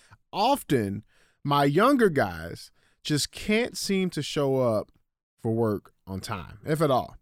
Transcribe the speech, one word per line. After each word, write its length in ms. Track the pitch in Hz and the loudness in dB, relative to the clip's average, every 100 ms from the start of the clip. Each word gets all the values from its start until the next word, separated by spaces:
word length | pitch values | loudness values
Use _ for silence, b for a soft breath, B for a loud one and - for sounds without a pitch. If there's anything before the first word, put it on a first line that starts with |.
| b b _ | b b _
Often, 680 | 165 233 277 - 131 101 98 - _ _ _ | 0 2 2 2 0 0 -6 -12 _ _ _
my 220 | 139 143 143 | 0 2 4
younger 440 | 147 240 285 214 | 4 4 4 4
guys 600 | 139 104 85 85 - - _ _ _ | 2 0 -4 -10 -12 -16 _ _ _
just 280 | - 151 - | -2 -2 -2
can't 460 | - - 214 247 - | -6 -2 0 0 -4
seem 320 | - 190 185 | -2 0 0
to 140 | - | -4
show 360 | 143 156 139 131 | -4 -2 0 2
up 300 | 123 107 - _ _ _ _ _ | 2 0 -2 _ _ _ _ _
for 120 | 113 | -4
work 420 | 113 113 101 - _ - | 0 0 -2 -6 _ -12
on 120 | 95 | -10
time, 380 | - 101 60 - - | -8 -10 -10 -12 -4
if 160 | 151 | 0
at 80 | 156 | 2
all. 280 | 123 78 - | 2 -2 -10